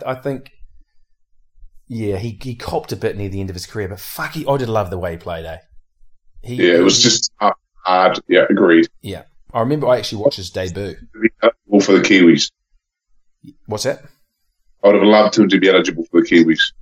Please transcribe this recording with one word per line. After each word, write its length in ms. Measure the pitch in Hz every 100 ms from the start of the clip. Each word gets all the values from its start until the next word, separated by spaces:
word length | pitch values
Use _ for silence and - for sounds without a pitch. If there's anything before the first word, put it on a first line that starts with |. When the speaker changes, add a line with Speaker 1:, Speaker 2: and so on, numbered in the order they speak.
| -
Speaker 1:
I 80 | 131
think, 340 | 143 131 - - - - _ _ _ _ _ _ _ _ - - -
yeah, 280 | 113 104 95
he, 220 | 117 98
he 140 | 135 117
copped 360 | - 165 -
a 20 | 101
bit 200 | 113 104
near 140 | 101
the 120 | 98
end 100 | 95
of 40 | 90
his 120 | -
career, 200 | 110 95
but 100 | 95
fuck, 320 | - - 151
he, 160 | 160 139
I 100 | 139
did 120 | 120
love 200 | 110 95
the 80 | 92
way 140 | 87
he 60 | 82
played, 280 | - 82 80
eh? 120 | 80 _ - _ _ - _ _ -
He, 140 | - 123
Speaker 2:
Yeah, 220 | 87 85
it 40 |
was 140 | 92 -
Speaker 1:
he 60 |
Speaker 2:
just 280 | 123 104 - -
hard, 140 | 104 - _ _ 92
hard. 340 | 92 92 90 -
Yeah, 180 | 90 -
agreed. 380 | 104 95 82 82 -
Speaker 1:
Yeah. 220 | 98 87 - _ _
I 60 | 117
remember 280 | 117 151 123
I 120 | 123
actually 240 | - 110
watched 140 | 113 -
his 120 | 90
debut. 460 | - 92 87 98 - - 110 110 -
Speaker 2:
Eligible 360 | 113 - - 101
for 100 | -
the 80 | 92
Kiwis. 480 | 85 98 87 76 - _ _ _ _ _ _ _ _ _ - - -
Speaker 1:
What's 160 | 104
that? 180 | 127 - - _ _ _ _ _ _ _
Speaker 2:
I 40 | 101
would 80 | 104
have 80 |
loved 340 | 101 107 107 110
him 100 | 98
to 100 | 95
be 100 | 95
eligible 360 | 92 87 82 85
for 120 | 85
the 60 | 82
Kiwis. 320 | 87 80 78 - -